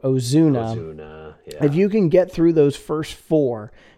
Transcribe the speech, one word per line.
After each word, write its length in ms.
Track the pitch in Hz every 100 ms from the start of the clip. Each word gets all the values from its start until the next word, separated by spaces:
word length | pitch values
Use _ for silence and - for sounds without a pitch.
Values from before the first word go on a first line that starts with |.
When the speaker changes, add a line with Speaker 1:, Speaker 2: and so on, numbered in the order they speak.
Speaker 1:
Ozuna, 720 | 135 131 120 151 160 127 113 113
Speaker 2:
Ozuna, 560 | 80 78 78 78 78 - -
yeah. 200 | - 147
Speaker 1:
if 100 | 156
you 140 | 202
can 180 | 214 170
get 240 | 175 180
through 220 | - 165
those 240 | 160 143 -
first 380 | - 156 156 -
four, 580 | _ 160 135 110 107 - _